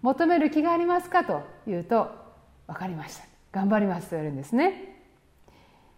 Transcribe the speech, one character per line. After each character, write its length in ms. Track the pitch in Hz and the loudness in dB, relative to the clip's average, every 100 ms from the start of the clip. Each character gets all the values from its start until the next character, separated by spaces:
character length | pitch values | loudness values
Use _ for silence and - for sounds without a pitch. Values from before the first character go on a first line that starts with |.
求 240 | 247 269 339 | 0 2 4
め 120 | 339 | 4
る 120 | 302 | 4
気 120 | 311 | 2
が 100 | 330 | 2
あ 40 | 339 | 2
り 100 | 349 | 2
ま 140 | 349 | 0
す 100 | 349 | 2
か」 140 | 359 | 0
と 180 | 349 151 - - - | 2 -2 -6 -12 -6
言 140 | 175 | -6
う 40 | |
と、 260 | 170 202 147 - - - _ _ - | 0 0 0 -6 -20 -20 _ _ -14
「わ 40 | 165 | -10
か 100 | 185 | -8
り 80 | |
ま 140 | 165 147 | -10 -12
し 80 | - | -16
た。 80 | - _ _ | -20 _ _
頑 160 | 196 196 | -2 2
張 120 | 208 | 4
り 60 | 202 | 2
ま 140 | 170 | -2
す」 80 | 165 | -6
と 60 | 165 | -6
言 40 | |
わ 20 | |
れ 60 | 151 | -6
る 60 | |
ん 20 | 139 | -8
で 80 | |
す 100 | 139 | -2
ね。 420 | 233 349 381 - - _ _ _ _ _ _ _ _ _ | 2 2 0 -10 -20 _ _ _ _ _ _ _ _ _